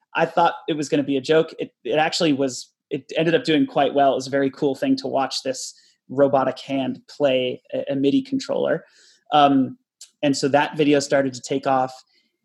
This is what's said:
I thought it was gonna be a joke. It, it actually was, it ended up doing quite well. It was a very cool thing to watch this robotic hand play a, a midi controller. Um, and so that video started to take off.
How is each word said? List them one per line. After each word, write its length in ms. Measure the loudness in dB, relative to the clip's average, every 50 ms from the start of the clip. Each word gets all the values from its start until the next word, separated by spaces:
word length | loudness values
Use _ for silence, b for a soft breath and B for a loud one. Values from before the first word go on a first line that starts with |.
| b b -2
I 120 | -2 -2
thought 300 | 0 2 2 2 2 0 -2 -6 -6
it 60 | -6
was 160 | -4 -4 -2
gonna 140 | -2 -2 0
be 120 | -2 -2
a 60 | -2
joke. 320 | 0 2 2 2 2 0 -4 -10
It, 140 | -12 -12 _ _ -6
it 140 | -2 0 0
actually 360 | 0 0 0 0 0 0 0
was, 380 | 0 0 -2 -4 -8 -14 -18 _ _ _ _
it 220 | -10 -10 -10 -6 -4
ended 180 | -2 0 2 0
up 100 | 0 2
doing 220 | 2 2 2 2
quite 280 | 2 0 0 0 2 2
well. 180 | 2 2 4
It 40 | 2
was 120 | 0 -2 -2
a 40 |
very 180 | -2 0 0 -2
cool 260 | -2 -2 -2 -2 -2
thing 200 | -2 0 0 0 0
to 100 | -2 -2
watch 360 | -2 -2 -2 -2 -4 -6 -6
this 300 | -6 -6 -8 -10 -14 b b b b b b _ -6
robotic 500 | 0 2 2 4 4 2 0 0 -2 -6
hand 420 | -8 -6 -4 -4 -2 -4 -6 -8 -12 -16
play 540 | -6 -2 0 2 2 0 0 -2 -6 -8 _ -10 -8
a, 200 | -8 -6 -4 -2
a 20 |
midi 260 | 0 2 2 2 2
controller. 640 | 0 -2 -4 -6 -4 -4 -4 -2 0 0 -2 -4 b b b b b b b b b 0
Um, 460 | 4 4 6 6 6 2 0 0 -4 -10 _ _ _ _ -20 -20 _ _ -2
and 120 | -2 0
so 120 | 0 0 2
that 280 | 2 2 0 0 -2
video 240 | 0 2 4 4 2
started 340 | 2 2 0 0 0 0 -4
to 60 | -8
take 260 | -8 -6 -6 -4 -2 0
off. 260 | 0 0 0 -2 -6 -12 -20 _ _ _ _ _ _ _